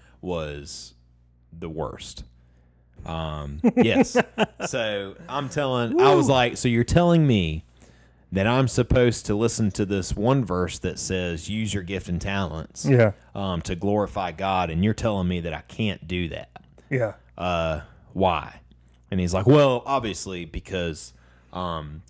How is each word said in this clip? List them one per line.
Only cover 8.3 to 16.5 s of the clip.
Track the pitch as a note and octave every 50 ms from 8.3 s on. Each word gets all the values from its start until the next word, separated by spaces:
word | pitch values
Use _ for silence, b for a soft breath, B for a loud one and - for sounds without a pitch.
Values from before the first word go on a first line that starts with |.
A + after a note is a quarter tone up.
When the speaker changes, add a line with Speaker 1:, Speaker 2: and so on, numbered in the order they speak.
| -
Speaker 1:
that | F#2+ G2
I'm | A2 A#2+ C3 C3+
supposed | A#2+ - - A#2+ - A#2 B2+ B2 A#2+ A2+ - -
to | - G#2+
listen | G#2 A#2 A2+ - - A2+ G2+
to | - - G#2+
this | F#2 G2+ G2 F2+ - -
one | G#2 G#2 A#2+ C3+ C#3 A#2+
verse | F2 F2+ F2+ F2+ F2 - -
that | - F#2 D#2 -
says, | - - F#2+ F#2 F2+ F2 E2+ D#2+ - -
'Use | G#2 A2 A2 G#2 F#2+
your | G2+ F2+
gift | E2+ G2+ F#2 - -
and | F2+ E2+
talents,' | - G2+ G2 G2 G2 E2 D2+ D#2+ - - - - -
Speaker 2:
Yeah. | C#3+ C3+ A#2+ A#2 G#2+ b b b b -
Speaker 1:
um, | G2+ G2 F#2+ F2+ E2+
to | D#2+ - F#2+
glorify | E2+ F#2 G2+ G2+ G#2+ G#2 F#2 - G2+ F#2+ F2 E2
God, | D#2+ F#2+ F#2+ F#2+ F#2 F2+ E2
and | D#2+ E2 F#2+
you're | G#2+ G#2+
telling | - - A#2 G#2 G2 F2+ F2
me | F2+ F2
that | E2 E2+ D2+
I | C#2+
can't | - - - - A2+ G#2 F2+ - - D#2+
do | F#2 F2+ F2
that?" | D#2 C#2 C2+ - -